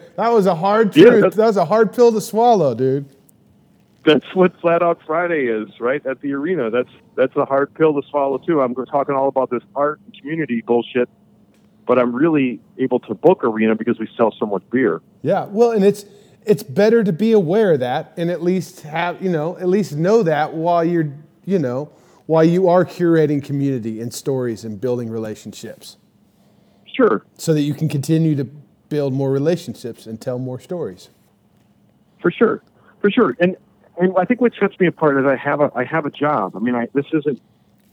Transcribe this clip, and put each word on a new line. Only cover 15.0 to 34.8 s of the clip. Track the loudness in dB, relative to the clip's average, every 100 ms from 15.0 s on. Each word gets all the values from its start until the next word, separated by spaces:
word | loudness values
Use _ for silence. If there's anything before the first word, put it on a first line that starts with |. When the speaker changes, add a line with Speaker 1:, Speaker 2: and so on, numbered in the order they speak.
| _ _
Speaker 1:
Yeah, | -4 -4 -4
well, | 0 2
and | 4 2
it's, | 0 -10 -20 _ _ -2
it's | -2
better | -2 0 4 4
to | 2
be | 0 2
aware | 2 2 2 2
of | 2
that | 0 -4 -6 -6
and | -4
at | -2
least | -2 -2 -4 -14
have, | -12 -6 -4 -4
you | -4
know, | -2 -4 -4
at | -2
least | 0 -2 -2
know | 0 2
that | 2 0 -2 -2
while | 0 0
you're, | 2 0 -2 -6 -20 _ -4
you | -2
know, | -2 -4 -8 _ _ _ 0
while | 4
you | 4 4 4
are | 4 2
curating | 0 2 4 2 0
community | -4 -4 -2 -4 -6 -8
and | -10
stories | -8 -6 -4 -4 -6 -10
and | -8
building | -4 -4 -4
relationships. | -6 -8 -10 -14 -16 -18 -18 -20 -20 _ _ _ _ _ _ _ _ -18
Speaker 2:
Sure. | 2 2 2 -4 _
Speaker 1:
So | 0
that | 0
you | 0 -2
can | -4
continue | -4 0 0 2 0
to | -4 -10 -20 _ _
build | -4 -2
more | -2 -2
relationships | 0 0 -2 -4 -12 -12 -14 -14
and | -10
tell | -8 -8
more | -8 -10
stories. | -10 -8 -8 -12 -20 _ _ _ _ _ _ _ _ _ _ _
Speaker 2:
For | -4
sure. | 2 0 0 _ _ _ _
For | -2
sure. | 2 0 2
And, | -2 -2 _ _ _ -2
and | 0 0
I | 0
think | 0
what | 0 0
sets | -4
me | 0